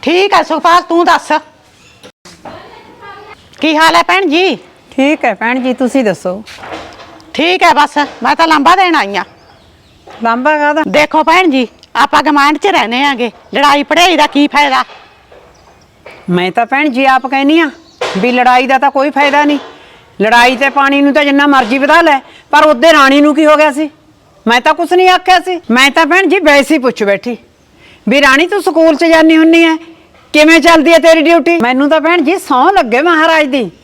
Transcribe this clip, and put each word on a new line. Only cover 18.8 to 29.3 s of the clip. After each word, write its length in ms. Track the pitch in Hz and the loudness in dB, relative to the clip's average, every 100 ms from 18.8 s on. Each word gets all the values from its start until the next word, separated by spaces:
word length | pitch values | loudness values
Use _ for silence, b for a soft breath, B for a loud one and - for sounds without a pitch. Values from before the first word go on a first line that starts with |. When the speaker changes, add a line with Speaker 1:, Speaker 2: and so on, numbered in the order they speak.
| 269 | 0
Speaker 2:
ਕੋਈ 180 | 269 285 | 0 -4
ਫਾਇਦਾ 340 | 277 285 285 | -2 0 0
ਨਹੀਂ। 160 | 294 294 - B B B B _ | 0 -2 -6 B B B B _
ਲੜਾਈ 340 | 202 233 247 247 | 0 2 2 0
ਤੇ 140 | 269 | -2
ਪਾਣੀ 320 | 277 277 277 | 0 0 0
ਨੂੰ 120 | 285 | 0
ਤਾਂ 100 | 277 285 | 0 0
ਜਿੰਨਾ 220 | 277 285 | 0 2
ਮਰਜ਼ੀ 300 | 277 226 269 | 0 0 -2
ਵਧਾ 240 | 269 320 | 2 2
ਲੈ, 180 | 330 277 B B B | 2 0 B B B
ਪਰ 120 | 294 | 2
ਉਹਦੇ 300 | 311 269 320 | 2 2 2
ਰਾਣੀ 280 | 311 269 277 | 4 4 4
ਨੂੰ 140 | 294 285 | 2 2
ਕੀ 100 | 302 | 2
ਹੋ 100 | 302 | 2
ਗਿਆ 160 | 302 | 0
ਸੀ? 180 | 269 302 _ _ _ _ _ - | -2 -8 _ _ _ _ _ -2
ਮੈਂ 140 | 240 | 0
ਤਾਂ 120 | 277 | 0
ਕੁਛ 200 | 311 339 | -2 0
ਨਹੀਂ 160 | 359 370 | 2 2
ਆਖਿਆ 300 | 370 359 359 | 2 2 0
ਸੀ। 220 | 359 359 - | 0 -10 -4
ਮੈਂ 180 | 233 277 | 0 0
ਤਾਂ 140 | 277 320 | 0 0
ਭੈਣ 220 | 349 381 | 0 0
ਜੀ 120 | 370 | 0
ਵੈਸੇ 340 | 311 285 247 | 2 2 2
ਹੀ 60 | 311 | 0
ਪੁੱਛ 240 | 247 233 | -2 -4
ਬੈਠੀ 340 | 202 196 240 226 _ _ _ b b b - | -2 -2 -4 -12 _ _ _ b b b -2
ਵੀ 120 | 269 | 0
ਰਾਣੀ 260 | 285 269 349 | 2 0 0
ਤੂੰ 140 | 403 | -2
ਸਕੂਲ 320 | 359 320 320 294 | -2 0 2 2
'ਚ 100 | 330 | 2
ਜਾਂਦੀ 320 | 320 320 | 2 4